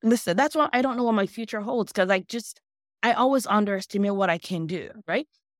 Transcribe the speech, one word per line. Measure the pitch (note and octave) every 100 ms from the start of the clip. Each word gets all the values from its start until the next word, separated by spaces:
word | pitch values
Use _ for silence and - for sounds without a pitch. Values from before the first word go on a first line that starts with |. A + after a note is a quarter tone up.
Listen, | A3+ A#3 - F3+
that's | D4 D#4
why | D4
I | B3
don't | C4 A#3+
know |
what | A#3+
my | A3 G3
future | - A3+ A3
holds, | G3+ B3 G3+
'cause | - F#3
I | G3
just, | F3+ A#3 A3 - _ _ _ _
I | A3+
always | A#3+ B3+ C4+ -
underestimate | G#3 G#3 G3 - G3+ G3+ G3
what | F#3+
I | E3+
can | - F3+ D#3+
do, | F3 A2 A3 -
right? | F#3+ D#4 _ _ _